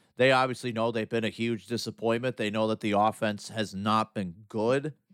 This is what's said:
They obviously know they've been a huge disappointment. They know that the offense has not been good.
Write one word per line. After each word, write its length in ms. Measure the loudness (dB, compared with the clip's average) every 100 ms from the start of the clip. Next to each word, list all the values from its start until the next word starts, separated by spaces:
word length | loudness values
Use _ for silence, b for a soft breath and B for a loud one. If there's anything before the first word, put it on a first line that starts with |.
| b 2
They 140 | 4
obviously 400 | 6 2 -2 -6
know 200 | -2 -2
they've 180 | -2 -2
been 160 | -2 -2
a 40 |
huge 360 | -2 -2 -2 -4
disappointment. 720 | -6 -6 -4 0 0 -2 -2
They 140 | -2
know 160 | 0 0
that 140 | 0
the 100 | 2
offense 580 | 4 2 2 -4 -4 -8
has 240 | -6 -6
not 400 | -2 2 2 0
been 320 | -4 -6 -8 -10
good. 460 | -2 0 0 -2 -12 _